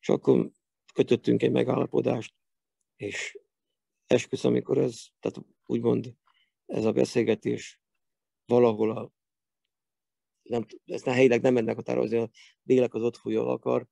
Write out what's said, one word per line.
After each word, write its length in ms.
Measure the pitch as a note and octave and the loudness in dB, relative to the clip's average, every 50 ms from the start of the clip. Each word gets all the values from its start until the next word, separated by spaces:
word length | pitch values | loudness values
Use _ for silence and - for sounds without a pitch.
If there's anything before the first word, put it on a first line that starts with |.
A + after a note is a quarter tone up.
És 80 | - - | 0 -2
akkor 420 | - - - - C3 B2+ - - _ _ _ _ _ _ _ _ _ | -2 0 2 2 4 4 2 -2 _ _ _ _ _ _ _ _ _
kötöttünk 480 | - B2+ - B2 A#2 _ - A#2+ A#2 | -2 2 2 2 0 _ 0 0 2
egy 100 | - A#2+ | 2 2
megállapodást, 840 | B2+ B2+ A#2+ B2 B2+ B2+ B2+ - - B2+ B2 B2+ B2 B2 A2 - _ _ _ _ _ _ _ _ _ _ _ _ _ | 2 0 0 0 0 -2 -2 -2 -2 -2 0 0 -2 -4 -6 -10 _ _ _ _ _ _ _ _ _ _ _ _ _
és 420 | _ - G2+ - - - - - - _ _ _ _ _ _ _ _ _ _ _ _ _ | _ -10 -8 -8 -8 -10 -10 -14 -18 _ _ _ _ _ _ _ _ _ _ _ _ _
esküszöm, 440 | _ B2+ B2 - - - B2+ - B2+ | _ 0 0 0 -2 -8 -2 0 0
amikor 280 | A#2+ A#2+ A#2+ - C3+ C3+ | 0 0 0 -2 -2 0
ez, 280 | C3 B2+ A#2 - - - _ _ | 0 -2 -4 -8 -18 -20 _ _
tehát 200 | - - - - - _ _ _ _ | -8 -8 -8 -8 -20 _ _ _ _
úgymond 480 | _ - A#2+ A#2+ A#2 B2 A#2 A2+ A#2+ - _ _ _ _ _ _ _ _ _ _ | _ -4 -2 0 0 0 0 -2 -8 -16 _ _ _ _ _ _ _ _ _ _
ez 180 | - - - A2 | -8 -6 -2 -2
a 80 | A2 | 0
beszélgetés 880 | G#2+ C3 B2+ - - B2+ A2+ A2+ A2 G#2+ _ A#2+ A#2 A2 - - - _ _ _ _ _ _ _ _ _ _ _ _ _ _ | 2 2 0 0 0 -2 0 0 0 -2 _ -4 -4 -4 -8 -14 -18 _ _ _ _ _ _ _ _ _ _ _ _ _ _
valahol 460 | - A#2 B2 B2 A#2 G#2+ G#2 A2+ G#2+ | 2 4 4 4 4 2 0 -2 -2
a, 200 | A2 G#2+ A2 - _ _ _ _ _ _ _ _ _ _ _ _ _ _ _ _ _ _ _ _ _ _ _ _ _ _ | -2 -6 -10 -14 _ _ _ _ _ _ _ _ _ _ _ _ _ _ _ _ _ _ _ _ _ _ _ _ _ _
nem 200 | _ - - A#2+ | _ -6 -6 -6
t-, 180 | G#2+ _ - - _ | -6 _ -14 -20 _
ezt 200 | - - A2+ - | -12 -12 -6 -4
ne-, 80 | C3+ | -2
helyileg 280 | B2+ B2 C3 B2+ A#2+ A#2+ | 4 6 6 6 6 4
nem 160 | A#2 C3 B2+ | 2 2 2
ennek 200 | A#2+ A2+ A#2 A2+ | 2 0 -2 -6
határozni, 400 | A#2 A2+ - A#2+ B2 B2 A2 A2+ | -8 -6 -4 -2 -2 0 0 0
a 140 | A#2 A2+ A2+ _ - - - _ _ | -2 -2 -4 _ -18 -20 -20 _ _
lélek 320 | _ - C3 B2+ B2 A#2 - | _ 2 2 2 2 0 -2
az 80 | A2 | -2
ott 140 | A2+ A#2+ A#2 | -4 -4 -4
fújja, 240 | - _ A2+ A2 A2+ | -4 _ -4 -2 -2
ahol 120 | A#2 B2 | -2 -2
akar. 340 | B2+ A#2+ _ B2+ B2 B2 A#2+ _ | -4 -4 _ -2 -2 -2 -4 _